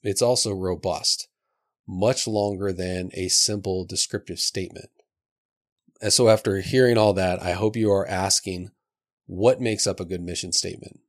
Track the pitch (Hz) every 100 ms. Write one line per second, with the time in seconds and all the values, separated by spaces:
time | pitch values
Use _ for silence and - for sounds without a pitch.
0 | 101 98 120 123 113 95 92 85 95 76
1 | - - - _ _ _ _ _ - 92
2 | 104 113 - 107 104 98 101 92 92 92
3 | 90 - 92 - - 104 95 92 87 -
4 | - 104 - 85 - - 90 - - _
5 | _ _ _ _ _ _ _ _ _ _
6 | 107 - 120 110 - 98 92 131 123 117
7 | 107 95 92 90 90 90 107 113 107 98
8 | - 92 98 - - 90 90 _ _ _
9 | _ _ - 90 110 127 120 104 - 92
10 | 87 90 87 87 90 - 90 87 - -